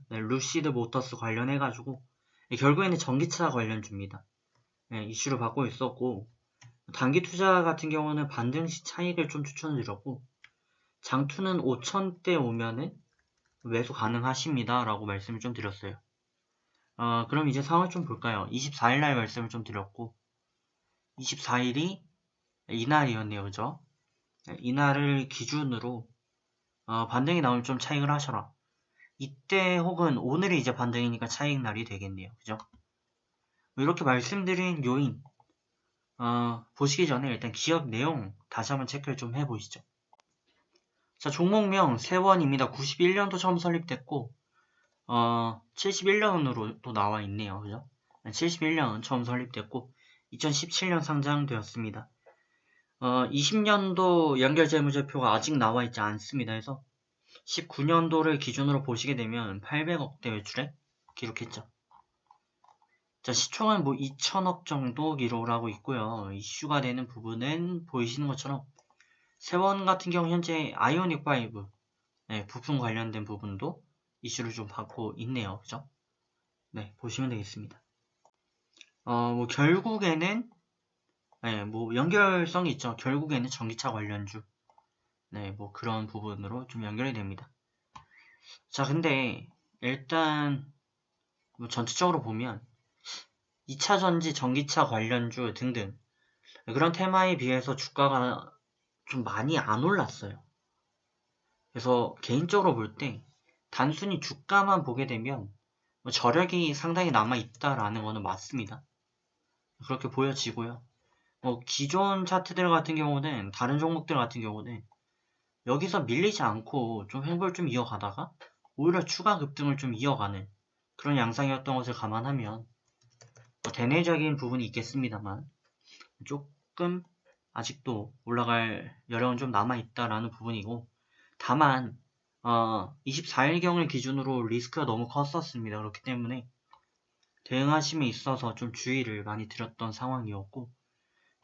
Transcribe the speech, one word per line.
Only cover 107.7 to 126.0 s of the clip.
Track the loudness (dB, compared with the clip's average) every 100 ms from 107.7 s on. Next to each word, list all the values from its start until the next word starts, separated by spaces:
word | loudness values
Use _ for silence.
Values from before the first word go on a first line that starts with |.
| 0 -2 -2
거는 | -4 -4
맞습니다. | -4 -6 -6 -8 -8 -10 -18 _ _ _ _ _ _ _ _ -12 -6
그렇게 | -4 -2
보여지고요. | 2 2 0 -4 -4 -6 -8 -16 _ _ _ _ _
뭐, | -4 -4 -4
기존 | -4 0 2 2 2 2
차트들 | 0 0 0 4
같은 | 4 2 0
경우는, | 0 0 0 -4 -6
다른 | -2 0 2
종목들 | 2 0 -2 0
같은 | 0 -4
경우는 | -8 -8 -10 -12 -14 _ _ _ _ _ _ _ 0
여기서 | 0 0 0
밀리지 | 0 2 2 2
않고 | 0 -2 -4 -4 -2 -4 -8
좀 | -6 -4
횡보를 | -2 -2
좀 | -2 -2
이어가다가 | -2 -2 -4 -6 -6 -10 -12 -20 _ _ 0
오히려 | 2 4 2
추가 | 0 0 2
급등을 | 0 -2 0 0
좀 | -2
이어가는 | 0 0 0 -2 -4 -10 _ _ _ _ -6
그런 | 0 2
양상이었던 | 2 2 0 0 -2 -2
것을 | -2
감안하면 | -4 -4 -2 -2 -2 -4 -8 -14 _ _ _ _ _ -20 -20 -20 _
뭐, | -6
대내적인 | -2 2 4 4 4 2 0
부분이 | -2 -2 -4
있겠습니다만 | -6 -4 -2 -2 -4 -8 -10 -12 _ _ _ _ -20